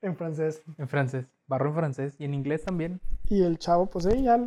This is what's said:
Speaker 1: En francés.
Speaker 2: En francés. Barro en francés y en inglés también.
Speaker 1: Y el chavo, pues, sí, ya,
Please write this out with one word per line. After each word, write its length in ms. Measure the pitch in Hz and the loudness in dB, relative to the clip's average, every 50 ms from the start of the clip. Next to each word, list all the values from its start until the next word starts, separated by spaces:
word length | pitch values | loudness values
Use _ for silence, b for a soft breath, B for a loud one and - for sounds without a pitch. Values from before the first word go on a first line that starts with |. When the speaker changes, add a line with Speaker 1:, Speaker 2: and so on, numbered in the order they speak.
Speaker 1:
En 160 | - 190 165 | -8 -6 -6
francés. 480 | - 170 165 156 151 156 156 156 156 - 165 151 - | -6 -6 -6 -4 -2 -2 -4 -4 -6 -12 -18 -12 -10
Speaker 2:
En 100 | 143 127 | -8 -4
francés. 380 | - 143 135 123 131 131 127 - _ _ _ | -2 0 0 0 -2 -4 -8 -10 _ _ _
Barro 220 | - 135 131 135 147 | -4 -2 0 0 0
en 60 | 151 | 0
francés 400 | 165 165 147 127 - 135 143 139 - | 0 -2 -2 -2 -4 -6 -6 -6 -6
y 60 | 151 | -6
en 100 | 143 143 | -4 -4
inglés 300 | 139 131 143 151 156 - | -2 -2 -2 -2 -2 -2
también. 360 | 196 185 170 160 170 180 185 - - - - - - | -4 -2 -2 -2 -4 -4 -4 -2 0 0 2 2 4
Speaker 1:
Y 140 | 202 196 180 | 4 4 4
el 120 | 175 165 165 | 4 2 0
chavo, 280 | - 175 175 175 185 | 0 2 4 4 4
pues, 180 | 196 - 180 165 | 2 -2 0 2
sí, 160 | 190 226 262 269 | 2 2 4 4
ya, 120 | 247 233 240 240 | 4 4 4 2